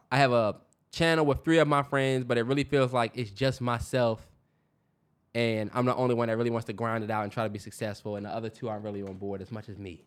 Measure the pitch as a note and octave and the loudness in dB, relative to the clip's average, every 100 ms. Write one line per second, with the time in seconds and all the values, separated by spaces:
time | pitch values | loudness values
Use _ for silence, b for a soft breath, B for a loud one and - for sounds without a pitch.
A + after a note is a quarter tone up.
0 | - C3 C3+ A#2+ G#2+ F2+ _ _ _ - | -2 4 4 4 2 -2 _ _ _ 0
1 | E3 D#3+ D3 C3+ D#3+ D#3+ D3 C#3+ C3+ C#3 | 2 4 4 2 4 4 6 4 2 0
2 | C3+ C3 B2 A#2+ A#2 C#3+ C3+ C#3 B2+ B2 | 2 0 2 0 2 0 2 2 2 2
3 | A#2 B2+ G#2+ G2+ C3+ B2+ B2 A#2 - B2+ | 0 -2 -8 -2 -2 0 -2 -2 -2 2
4 | A#2+ A2 - _ _ _ _ _ _ _ | 2 0 -8 _ _ _ _ _ _ _
5 | _ _ _ A#2 A#2 A2 G#2+ B2 B2 B2 | _ _ _ 0 0 0 -2 0 0 2
6 | B2+ A#2+ A#2 A2+ A#2+ A#2 A2+ G2+ A2+ A2+ | 2 2 2 0 0 -2 -4 -4 -2 -2
7 | G#2+ G#2+ G#2 A#2+ A2 G#2 - - G#2+ G2 | -2 -4 -4 -4 -4 -4 -12 -8 -8 -8
8 | G#2+ G#2 G2+ A2+ A2+ - A#2 G#2 G#2+ G2+ | -8 -8 -6 -8 -8 -8 -8 -8 -8 -8
9 | G2 F#2+ G2+ G2 F#2 A2 G#2+ F#2+ F#2+ F2 | -10 -8 -8 -8 -10 -12 -12 -14 -14 -14